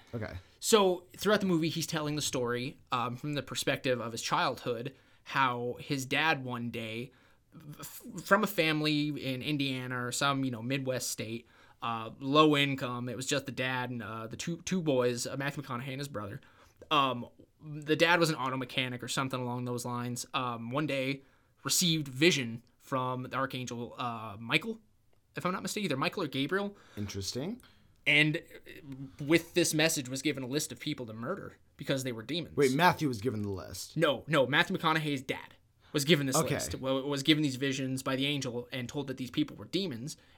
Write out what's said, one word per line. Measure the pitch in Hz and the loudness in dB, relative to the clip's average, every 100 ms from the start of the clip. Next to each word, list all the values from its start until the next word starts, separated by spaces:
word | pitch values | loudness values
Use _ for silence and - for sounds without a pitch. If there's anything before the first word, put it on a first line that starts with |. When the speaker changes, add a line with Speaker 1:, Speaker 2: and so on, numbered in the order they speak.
| - 120 | -12 -8
Speaker 1:
Okay. | 101 - - _ | -8 -10 -14 _
Speaker 2:
So | - 220 190 175 - - | 4 6 6 2 -4 -4
throughout | 196 214 | 2 4
the | 190 | 4
movie, | 165 160 | 4 2
he's | 165 151 | 0 -2
telling | 156 151 151 | -2 -2 -2
the | |
story, | 131 135 120 120 123 - - | -2 -2 0 -2 -4 -8 -4
um, | 127 120 123 | -2 -2 -4
from | 147 | -4
the | 143 | -4
perspective | - 123 - 131 131 120 | -4 -4 -2 0 0 0
of | 113 | -2
his | 117 | -6
childhood | - 160 165 - 131 113 123 - _ - | 0 2 2 0 -4 -4 -6 -12 _ -20
how | - 143 131 123 123 - | -4 2 2 2 -4 -6
his | - 139 | -4 -4
dad | 131 139 156 147 | 0 2 2 2
one | 127 120 120 | 0 -4 -4
day, | 113 113 113 127 - - _ _ 147 143 - | -6 -6 -6 -10 -14 -20 _ _ -20 -16 -14
f-, | - - 247 190 | -14 -14 -12 -12
from | - 202 | 4 4
a | 208 | 6
family | - 160 151 151 147 151 | 2 2 4 2 2 0
in | 143 131 131 | -2 -4 -4
Indiana | 127 147 139 131 127 127 120 | -2 0 0 -2 -4 -4 -4
or | |
some, | - 143 135 | 0 0 2
you | 131 | 0
know, | 117 | -2
Midwest | 120 139 127 127 - | -2 -2 -2 -2 -4
state, | - 110 117 - - - - | -6 -6 -8 -10 -20 -20 -8
uh, | 120 113 110 - | -4 -4 -6 -6
low | 135 147 156 143 | 4 8 8 8
income. | 143 135 127 123 123 | 4 0 -2 -4 -6
It | 113 | -6
was | - | -2
just | 143 - | -2 -2
the | |
dad | 120 127 127 123 | -4 -2 -2 -2
and, | 123 | -4
uh, | 101 113 117 | -6 -8 -8
the | 117 | -8
two, | - 170 | -6 -6
two | - 185 | -2 0
boys, | 156 131 123 120 - | 2 4 2 0 -4
uh, | 135 | -4
Matthew | 139 143 | -4 -6
McConaughey | 139 120 135 | -6 -8 -6
and | 135 | -8
his | 143 | -8
brother. | 107 101 139 - - - _ - | -8 -8 -10 -16 -20 -20 _ 2
Um, | 151 131 120 113 - - _ | 4 4 0 -6 -14 -20 _
the | 156 151 147 156 | -12 -10 0 4
dad | 165 175 | 6 6
was | 160 | 4
an | 135 | 2
auto | 131 131 | -2 -4
mechanic | 123 - 127 123 | -4 -2 -2 -4
or | 123 | -4
something | - 135 127 | -2 -2 -2
along | 123 123 | -4 -4
those | 123 123 | -4 -4
lines. | 123 120 123 120 - | -4 -4 -4 -6 -4
Um, | 143 123 117 117 | -4 -4 -4 -2
one | 135 151 | 0 0
day | 139 131 139 - _ _ _ | 0 0 -4 -8 _ _ _
received | 139 - 175 160 139 | 0 2 4 2 0
vision | 127 170 143 117 117 - _ | 4 6 6 0 -6 -12 _
from | - 131 127 127 127 | -4 -2 0 -4 -4
the | 123 | -2
archangel, | 135 131 123 120 113 - | -2 -4 -6 -8 -8 -6
uh, | 123 113 110 110 | -6 -6 -8 -10
Michael, | 117 156 226 220 _ _ _ _ _ 151 | 0 0 0 -6 _ _ _ _ _ -4
if | 180 | -2
I'm | |
not | 190 | -2
mistaken, | 190 208 190 | -4 -4 -2
either | 135 | 0
Michael | 160 208 | -2 -2
or | 151 | -4
Gabriel. | 135 147 190 202 202 - - | -2 -2 -2 -2 -8 -16 -10
Speaker 1:
Interesting. | 101 98 92 123 165 240 - - - - - | -8 -6 -6 -6 -6 -8 -14 -20 -20 -6 2
Speaker 2:
And | 147 151 160 - - - - 135 131 139 - | 4 4 2 -6 -16 -18 -18 -14 -12 -12 -8
with | 143 165 165 | 4 4 4
this | 180 160 | 2 2
message | 151 160 156 127 | 4 2 2 -4
was | 135 | -2
given | 156 135 | -2 -2
a | 123 | -2
list | 147 - | -4 -4
of | 131 | -6
people | 151 139 117 | -6 -6 -8
to | |
murder | 110 123 196 - - _ - | -6 -6 -6 -8 -16 _ -12
because | 147 135 | -2 -2
they | 127 | -2
were | 113 | -6
demons. | 113 170 139 78 | -6 -6 -2 4
Speaker 1:
Wait, | 135 | 4
Matthew | 139 175 - 147 | 6 6 6 0
was | 113 | 0
given | 123 110 | -2 -2
the | 101 | -4
list? | 92 57 - - 156 | -6 -8 -10 -6 2
Speaker 2:
No, | 160 120 143 | 2 2 0
no. | 151 123 | 2 4
Matthew | 151 175 185 | 4 2 0
McConaughey's | 165 156 151 135 | 2 2 0 -2
dad | 135 - - - _ _ _ | -4 -8 -8 -20 _ _ _
was | 151 | 0
given | 139 160 139 | 6 6 6
this | 143 | 2
Speaker 1:
Okay. | 156 135 | 2 0
Speaker 2:
list, | - 135 | -2 -4
wa-, | 131 135 | -2 -2
was | 135 139 | 0 0
given | 139 151 | 4 4
these | 151 123 | 4 0
visions | 139 135 131 131 | -2 -2 -2 -2
by | 139 131 | -2 0
the | 139 | 0
angel | 143 135 117 120 | 0 -2 -6 -6
and | 131 120 | -8 -6
told | 147 135 | -6 -6
that | 131 | -6
these | 123 | -2
people | - 143 123 | 0 0 -2
were | 107 | -4
demons, | 170 190 113 143 - - | -2 -2 -4 -8 -12 -18